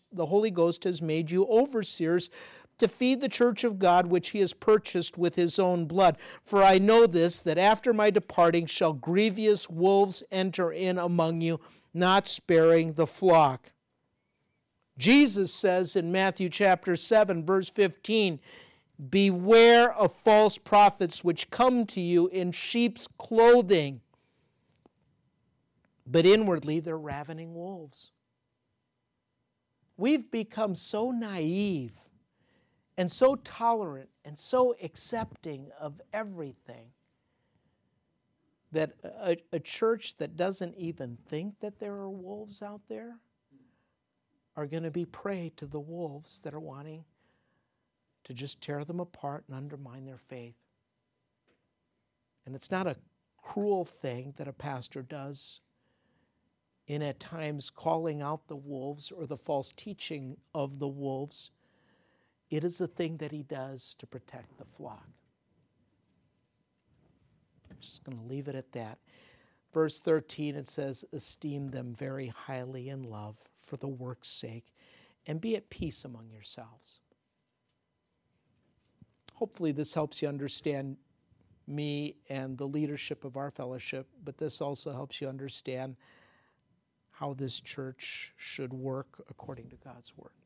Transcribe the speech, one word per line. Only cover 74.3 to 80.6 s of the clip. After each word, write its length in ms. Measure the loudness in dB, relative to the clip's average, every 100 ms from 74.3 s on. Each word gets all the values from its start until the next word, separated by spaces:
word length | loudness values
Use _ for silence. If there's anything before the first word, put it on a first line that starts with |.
| -10 -10 -16 -20 _ _ _ _ _
and 160 | -12 -8
be 160 | -6 -6
at 140 | -8
peace 340 | -12 -10 -10
among 260 | -14 -18 -20
yourselves." 680 | -20 -18 -18 -20 _ -20 -20 _ _ _ _ _ _ _ _ _ _ _ _ _ _ _ _ _ _ _ _ _ _ _
Hopefully 380 | _ -10 -6 -6
this 220 | -4 -6
helps 260 | -6 -6 -6
you 80 | -8
understand 680 | -8 -10 -8